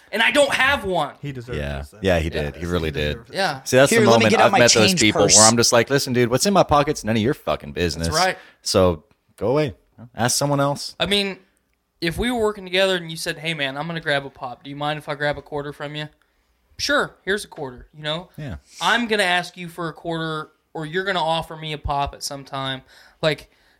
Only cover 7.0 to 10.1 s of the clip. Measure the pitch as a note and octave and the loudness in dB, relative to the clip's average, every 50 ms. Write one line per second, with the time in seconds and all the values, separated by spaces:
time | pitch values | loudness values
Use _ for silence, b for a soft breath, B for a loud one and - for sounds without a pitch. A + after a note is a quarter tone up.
7 | - G#2+ A2+ A#2 G#2 A#2 D3+ - - - D2+ C#2+ - D2 C#2+ D2 F2 E2+ D2 D#2 | -4 -2 0 0 0 0 -2 -2 -4 -4 -4 -4 -6 -8 -4 -2 -2 -2 -2 -2
8 | E2 E2 E2 D#3+ F3+ F#3 F3 B B B B B - - - G#2 F#2 F2+ F2 D#2 | -2 -2 0 2 0 0 0 B B B B B -6 0 2 4 4 4 2 0
9 | - _ _ _ _ _ _ - F#2+ G#2+ C3 D3+ D3+ C3+ G#2 - _ _ _ - | -6 _ _ _ _ _ _ -6 -2 0 0 0 0 -2 -4 -10 _ _ _ -20
10 | A2 B2 | -20 -16